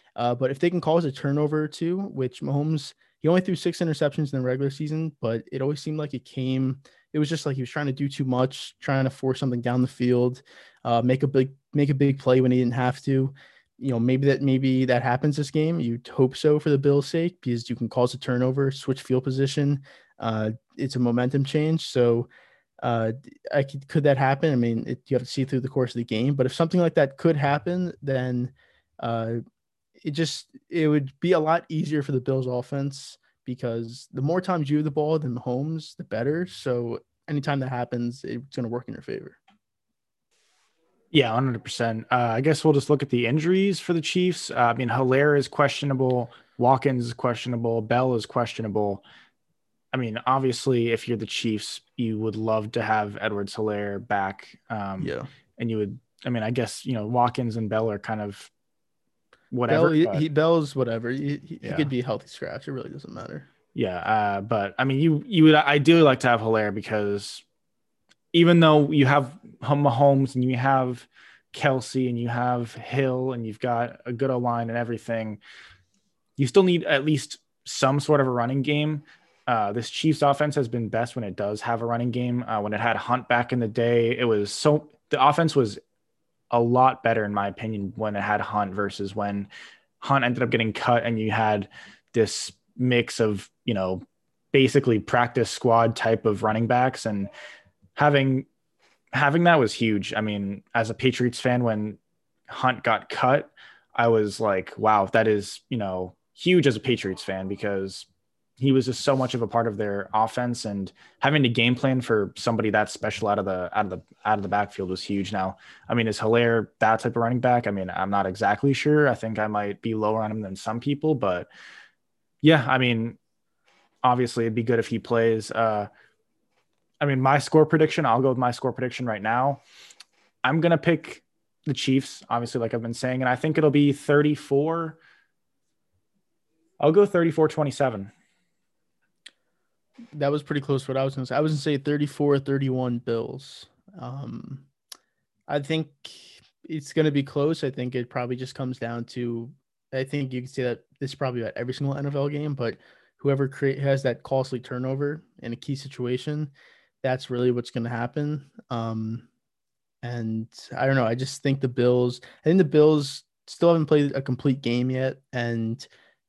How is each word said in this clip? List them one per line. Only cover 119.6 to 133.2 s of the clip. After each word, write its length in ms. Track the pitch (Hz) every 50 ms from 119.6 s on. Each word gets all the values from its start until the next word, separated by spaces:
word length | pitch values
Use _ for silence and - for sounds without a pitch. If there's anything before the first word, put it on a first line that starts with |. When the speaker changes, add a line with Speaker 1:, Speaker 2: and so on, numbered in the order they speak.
| 104 101 101 -
Speaker 2:
be 140 | - 113 110
lower 260 | 107 107 107 110 113
on 100 | 107 107
him 100 | 110 110
than 140 | 104 95 95
some 240 | - - 110 110 120
people, 360 | - 143 139 143 156 156 147
but 320 | 120 104 95 90 87 - _ - - - - - - - _ _ _ _ _ _ _ _ _ _ -
yeah, 220 | 143 151 160 143 120
I 100 | 135 131
mean, 400 | 131 127 123 117 113 113 120 - _ _ _ _ _ _ _ _ _ _ _ _ _ _ _ _ - -
obviously 400 | 127 127 127 123 117 - 120 113
it'd 100 | 113 110
be 100 | 120 113
good 160 | 123 120 113
if 80 | 110
he 120 | - 120 104
plays. 500 | - - 117 117 113 113 113 110 104 -
Uh, 380 | - 113 113 110 107 104 104 - _ _ _ _ _ _ _ _ _ _ _ _ _ _ _ _ _ _ _ _ _ -
I 40 | 147
mean, 160 | 143 135 127
my 180 | 135 135 143 139
score 260 | - - - 156 151
prediction, 400 | 151 165 151 156 156 - 170 147
I'll 160 | 120 113 127
go 80 | 131 131
with 80 | 123
my 140 | 131 127 123
score 220 | 123 - - 123 117
prediction 320 | - 127 123 - - 127
right 160 | 117 107 98
now. 400 | 101 110 117 123 131 143 139 - _ _ - - - - - _ - _ _ _ _ _ _ - -
I'm 180 | 127 151 165
gonna 160 | 160 170 165
pick 460 | 147 - 170 165 151 - - - - _ _ _ _ _ _ _ _ -
the 80 | 151 131
Chiefs, 480 | - - 135 131 135 - - - - - -
obviously, 320 | 117 120 120 - - 123
like 120 | 113 113 120
I've 80 | 117
been 120 | 117 117 117
saying, 280 | - 135 127 127 131